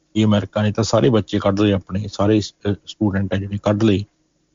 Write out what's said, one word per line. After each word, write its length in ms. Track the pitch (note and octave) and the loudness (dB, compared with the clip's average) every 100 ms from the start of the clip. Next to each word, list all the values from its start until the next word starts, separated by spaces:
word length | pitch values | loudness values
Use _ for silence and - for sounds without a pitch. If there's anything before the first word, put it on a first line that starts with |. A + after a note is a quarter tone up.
| _ G#2+ | _ 0
ਇਹ 100 | G#2+ | 2
ਅਮਰੀਕਾ 360 | G#2 G2 G#2 | 2 0 -2
ਨੇ 100 | G#2+ | -2
ਤਾਂ 120 | G2+ | 0
ਸਾਰੇ 260 | G2+ A2 C3+ | 0 2 2
ਬੱਚੇ 300 | A2 - G2+ | 2 0 -2
ਕੱਢ 200 | G2+ G2 | 0 2
ਲਏ 120 | G#2 | 2
ਆਪਣੇ, 360 | G2 - F#2 G2+ | 0 -2 -8 -8
ਸਾਰੇ 280 | - G2+ G#2+ | -2 2 2
ਸ-, 120 | - - G2+ | 0 -6 -6
ਅਹ, 40 | G2 - | -6 -8
ਸਟੂਡੈਂਟ 480 | - G#2 F#2+ G2 | -4 -2 -2 -2
ਆ 40 | G2 | -4
ਜਿਹੜੇ 200 | G2 G2+ | -6 -4
ਕੱਢ 200 | G#2 G#2+ | -2 0
ਲਏ, 200 | A2 G2 G#2 _ _ _ _ | 2 0 -2 _ _ _ _